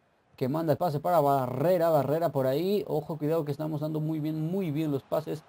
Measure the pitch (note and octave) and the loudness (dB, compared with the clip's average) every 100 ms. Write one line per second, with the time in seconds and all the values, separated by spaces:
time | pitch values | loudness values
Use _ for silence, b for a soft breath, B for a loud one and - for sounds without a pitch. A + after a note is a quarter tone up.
0 | _ _ _ - B2+ D#3 E3 C#3 F3 D3 | _ _ _ -6 -4 0 0 2 0 0
1 | E3+ F3 C#3+ C#3 B2+ A#2+ D#3+ F#3 E3 D#3 | 2 4 4 4 0 0 2 4 4 4
2 | C3 D#3 E3+ C#3 C3 C#3 F#3 G#3 - D3+ | 2 0 0 0 0 0 0 -2 -2 -4
3 | D#3+ D3+ D3 E3 D3 D3 D#3 D3+ D#3 D#3 | -4 -4 -2 -2 -2 -4 -6 -4 -4 -4
4 | D#3 D#3+ D3+ D#3 D#3 F#3+ F3+ C#3+ D#3+ C#3 | -2 -2 -4 -2 -2 -2 -2 -2 -2 -2
5 | - E3 D#3 D#3+ | -2 -4 -4 -8